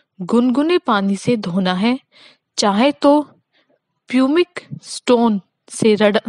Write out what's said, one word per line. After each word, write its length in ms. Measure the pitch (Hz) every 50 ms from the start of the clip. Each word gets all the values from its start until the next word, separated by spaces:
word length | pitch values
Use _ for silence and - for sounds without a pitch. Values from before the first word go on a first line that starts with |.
| _ _ _ -
गुनगुने 560 | 185 165 220 240 240 254 240 269 302 320 359 349
पानी 380 | - - 226 202 196 196 196
से 220 | 190 - - 247 214
धोना 360 | 196 185 170 196 185 185 185
है, 260 | 185 208 233 254 277 - _ _ _ - - _ _ _ _ _ -
चाहे 340 | 233 208 190 208 247 294
तो 300 | 285 - - 285 285 302 285 - _ _ _ _ _ _ _ _ _ _ _ _ _ _ _ -
प्यूमिक 600 | - 254 262 262 302 349 349 - - - - - - - -
स्टोन 580 | - - - - - 247 233 233 233 214 190 - _ _ _ _ -
से 260 | - - - 226 214
रड-, 260 | 196 214 208 208 220 -